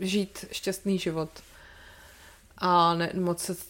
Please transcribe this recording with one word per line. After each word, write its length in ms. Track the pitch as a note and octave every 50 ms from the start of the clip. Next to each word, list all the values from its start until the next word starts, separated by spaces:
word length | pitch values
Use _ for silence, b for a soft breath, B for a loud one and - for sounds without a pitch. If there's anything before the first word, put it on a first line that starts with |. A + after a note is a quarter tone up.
žít 440 | F#3+ F#3 F#3+ G#3 G3 F#3+ - - G3 G#3
šťastný 460 | - - - G3 F#3 - - G3+ G3 F3+
život. 320 | - F3 D#3+ D#3+ D#3 D#3+ - - b b b b b b b b b b b b b b b b b b b b b b - -
A 340 | - F3+ F3 F3 E3+ E3+ E3+
ne, 160 | E3+ E3+ E3 -
moc 260 | F3+ F3+ F3 E3+ E3+
se 120 | - - F3+ - - -